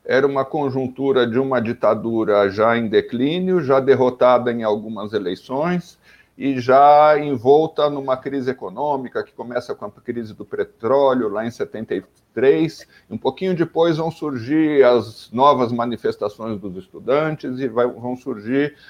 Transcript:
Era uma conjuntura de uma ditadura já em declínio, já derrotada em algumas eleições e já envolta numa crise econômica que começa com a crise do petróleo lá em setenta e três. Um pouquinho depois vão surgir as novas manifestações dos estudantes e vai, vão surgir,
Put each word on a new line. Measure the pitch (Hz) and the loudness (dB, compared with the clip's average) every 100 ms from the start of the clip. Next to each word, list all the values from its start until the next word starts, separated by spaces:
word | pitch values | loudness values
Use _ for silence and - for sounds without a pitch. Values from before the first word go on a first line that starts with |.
Era | - 127 | -2 0
uma | 139 139 | 2 -2
conjuntura | 135 156 139 131 127 131 139 131 117 | -4 -4 -4 -4 -6 -4 0 0 2
de | 120 | 0
uma | 135 127 | 0 -2
ditadura | 110 - 107 110 113 113 104 101 98 | -2 0 0 0 -2 -2 0 2 2
já | 101 113 117 | 2 2 2
em | 110 | 0
declínio, | 104 - 120 139 180 185 180 | 0 0 -2 -2 -2 0 -2
já | 135 135 | 2 2
derrotada | 131 123 127 123 123 120 120 | 4 4 2 4 4 4 2
em | 117 | -2
algumas | 110 107 110 107 104 | -2 -2 -6 -10 -6
eleições | 107 90 - - 131 170 180 - _ _ _ _ - | -4 -4 -8 -8 -6 -2 -4 -6 _ _ _ _ -8
e | 135 127 | -4 -2
já | 117 135 147 147 151 151 | 4 8 8 8 6 4
envolta | 147 123 123 147 160 - 147 | 0 0 4 4 4 0 -2
numa | 143 135 127 | -2 -4 -4
crise | 139 139 127 | -4 -6 -4
econômica | 123 95 107 147 135 120 110 | -6 -10 -6 -4 -4 -6 -8
que | - | -8
começa | - 120 123 127 | -12 -10 -8 -8
com | - 104 | -12 -12
a | |
crise | _ - 120 107 | _ -10 -10 -10
do | 104 | -14
petróleo | 104 104 98 _ 113 139 135 127 107 | -12 -8 -8 _ -2 2 2 0 -2
lá | 104 | -4
em | 117 | -8
setenta | - - 110 113 95 | -8 -10 -10 -8 -8
e | - _ _ | -8 _ _
três. | 113 131 160 160 - - _ - | 0 2 2 0 -6 -20 _ -16
Um | 110 | -6
pouquinho | 131 - 190 170 | -6 -4 -4 -2
depois | 160 160 170 156 | -2 0 0 0
vão | 165 | -4
surgir | - 151 123 117 156 151 143 | -6 -8 -8 -2 0 2 4
as | 123 120 110 - - | 6 4 0 -14 -10
novas | 117 143 127 120 | 2 4 4 0
manifestações | 120 120 110 113 - 104 - 113 101 | -2 -4 -4 -4 -4 -8 -6 -10 -8
dos | 98 90 | -10 -12
estudantes | 92 82 107 143 156 156 135 127 | -16 -12 -2 0 0 -6 -8 -6
e | 131 | -4
vai, | 113 123 | 0 0
vão | 113 123 127 | -2 -10 -8
surgir, | 135 107 110 135 147 - | -10 -10 -4 -2 -2 -6